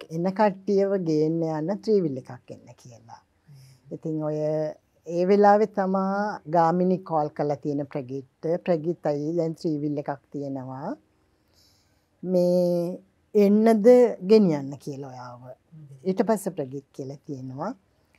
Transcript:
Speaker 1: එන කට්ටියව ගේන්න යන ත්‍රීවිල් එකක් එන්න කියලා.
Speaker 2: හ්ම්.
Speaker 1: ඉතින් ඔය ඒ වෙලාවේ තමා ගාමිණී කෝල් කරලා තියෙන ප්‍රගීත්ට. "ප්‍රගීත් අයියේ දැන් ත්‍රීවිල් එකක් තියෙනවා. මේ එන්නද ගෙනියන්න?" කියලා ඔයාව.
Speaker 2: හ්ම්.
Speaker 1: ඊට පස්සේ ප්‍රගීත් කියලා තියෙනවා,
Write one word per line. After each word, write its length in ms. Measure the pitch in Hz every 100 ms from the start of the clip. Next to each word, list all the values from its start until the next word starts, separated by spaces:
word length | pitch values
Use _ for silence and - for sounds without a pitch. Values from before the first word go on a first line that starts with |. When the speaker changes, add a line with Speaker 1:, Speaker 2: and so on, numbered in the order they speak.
| -
Speaker 1:
එන 180 | 165 180
කට්ටියව 640 | 196 214 196 - 196 196 196
ගේන්න 420 | 165 151 156 165 160
යන 240 | 156 156 196
ත්‍රීවිල් 400 | 220 208 165 131
එකක් 320 | 131 123 -
එන්න 180 | 117 -
කියලා. 460 | - 127 113 113 113 _ _
Speaker 2:
හ්ම්. 260 | _ 139 131 131 _
Speaker 1:
ඉතින් 340 | 165 160 156
ඔය 140 | 151 151 151 156 151 151 _ _ -
ඒ 160 | 170 180
වෙලාවේ 420 | 202 202 208 214
තමා 480 | 208 190 190 190 196 208 190 151
ගාමිණී 540 | 170 165 180 180 185
කෝල් 300 | 185 160 151
කරලා 280 | - 147 143
තියෙන 280 | 151 143 143
ප්‍රගීත්ට. 580 | 151 127 135 131 _ 160 170
"ප්‍රගීත් 460 | - 170 156 165 160
අයියේ 300 | 147 147 170
දැන් 200 | 165 160
ත්‍රීවිල් 420 | 170 147 151 143
එකක් 240 | 147 139 _
තියෙනවා. 640 | 147 143 135 127 131 165 302 _ _ _ _ _ _ _ _ _ _ _ _
මේ 760 | 180 185 180 180 175 175 170 185 - _ _ 214
එන්නද 520 | 202 208 226 226 208 247 240 -
ගෙනියන්න?" 480 | 185 220 190 147 135 139
කියලා 320 | - 135 139
ඔයාව. 320 | 127 123 123
Speaker 2:
හ්ම්. 460 | 127 - _ 156 - -
Speaker 1:
ඊට 200 | 185 190
පස්සේ 300 | 208 214 185
ප්‍රගීත් 340 | 160 135 139 -
කියලා 280 | - 131 139
තියෙනවා, 520 | - 135 131 131 180 269 _ _ _